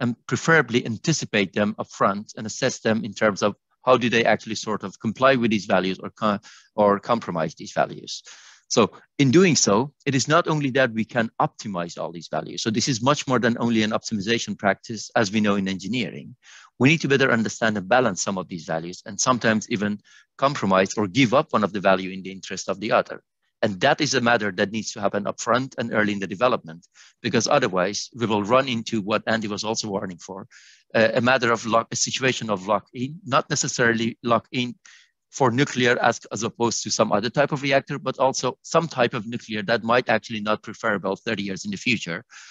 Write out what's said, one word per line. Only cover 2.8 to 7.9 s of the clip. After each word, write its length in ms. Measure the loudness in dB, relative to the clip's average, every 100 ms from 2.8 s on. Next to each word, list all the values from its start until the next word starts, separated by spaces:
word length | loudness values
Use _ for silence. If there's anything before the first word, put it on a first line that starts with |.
them 240 | 0 0
in 100 | -2
terms 280 | 0 0 2
of 120 | -2 -2 _ _ 2
how 100 | 4
do 140 | 4
they 140 | 2
actually 320 | 2 2 -2 -8
sort 260 | -6 -6
of 160 | -6 -6
comply 360 | -6 2 4 4
with 140 | 2
these 140 | 0
values 340 | 2 2 2 -2
or 80 | -8
co-, 300 | -4 0 0 -4 -20 _
or 240 | 2 4 4
compromise 560 | 0 -2 -2 -2 -4
these 180 | -4 -6
values. 500 | -2 -2